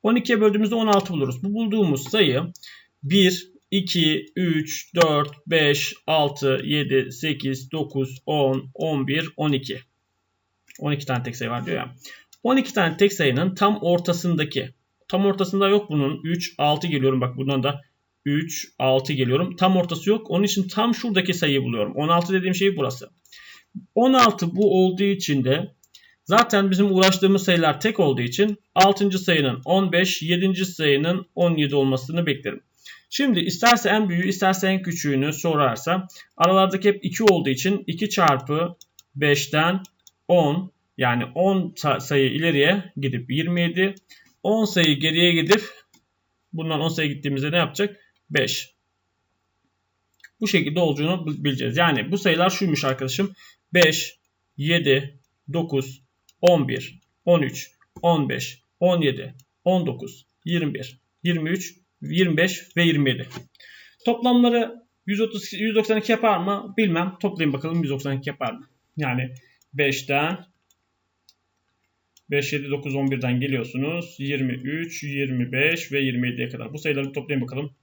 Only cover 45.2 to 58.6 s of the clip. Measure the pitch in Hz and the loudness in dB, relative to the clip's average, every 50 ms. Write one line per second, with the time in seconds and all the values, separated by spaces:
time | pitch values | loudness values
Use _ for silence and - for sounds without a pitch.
45.2 | 175 175 170 165 165 160 202 214 - - - - _ _ _ _ _ _ _ _ | 2 4 2 2 4 4 2 2 2 -6 -16 -20 _ _ _ _ _ _ _ _
46.2 | _ _ _ _ _ _ - 160 160 160 156 143 156 170 170 165 156 147 139 139 | _ _ _ _ _ _ -10 -8 -4 -4 -2 0 -2 -2 -2 -2 -4 -4 -4 -4
47.2 | - 143 139 135 139 151 170 175 160 - - - 202 202 202 _ _ _ _ _ | -4 -4 -2 -2 -2 0 0 0 0 0 -2 -4 -4 -4 -4 _ _ _ _ _
48.2 | _ _ 151 143 131 - - - - - _ _ _ _ _ _ _ _ _ _ | _ _ -2 -2 0 0 -4 -8 -10 -14 _ _ _ _ _ _ _ _ _ _
49.2 | _ _ _ _ _ _ _ _ _ _ _ _ _ _ _ _ _ _ _ _ | _ _ _ _ _ _ _ _ _ _ _ _ _ _ _ _ _ _ _ _
50.2 | - - _ _ 220 208 - 185 143 147 151 180 175 156 143 143 151 160 185 180 | -20 -20 _ _ -2 0 0 0 0 0 0 0 0 0 0 0 0 -2 -2 -2
51.2 | 160 151 147 127 143 143 135 131 127 113 117 151 175 170 143 120 104 - 185 190 | -4 -6 -8 -4 -4 -4 -2 -2 -4 -4 0 0 2 2 2 0 -2 -2 -4 0
52.2 | - 175 160 165 180 190 185 - 196 175 147 - - 135 131 131 131 131 - - | 0 0 2 2 2 0 0 0 0 0 0 0 0 -2 -2 -2 -4 -6 -4 -4
53.2 | 196 196 - _ - - _ _ _ _ - 180 170 156 151 - - - - _ | -4 -4 -6 _ -20 -20 _ _ _ _ 4 4 4 4 4 0 -6 -8 -12 _
54.2 | _ _ _ _ _ _ _ - 139 156 170 170 139 143 135 143 143 - - _ | _ _ _ _ _ _ _ -6 -2 0 0 2 4 2 2 2 0 -6 -16 _
55.2 | _ _ _ _ _ - 139 170 170 165 143 135 131 131 - - _ _ _ _ | _ _ _ _ _ -6 -4 -4 -4 -2 -2 -2 -2 -4 -12 -18 _ _ _ _
56.2 | _ _ _ _ - 180 175 156 135 123 113 113 - - - - _ _ _ _ | _ _ _ _ 4 4 4 4 2 -2 -4 -8 -8 -12 -18 -20 _ _ _ _
57.2 | _ 170 175 165 139 127 - - - - _ _ _ _ _ - - 170 165 156 | _ 2 2 4 2 -2 -6 -10 -14 -16 _ _ _ _ _ -2 0 2 2 2
58.2 | 139 135 127 127 - - - _ | 0 -2 -4 -6 -6 -10 -12 _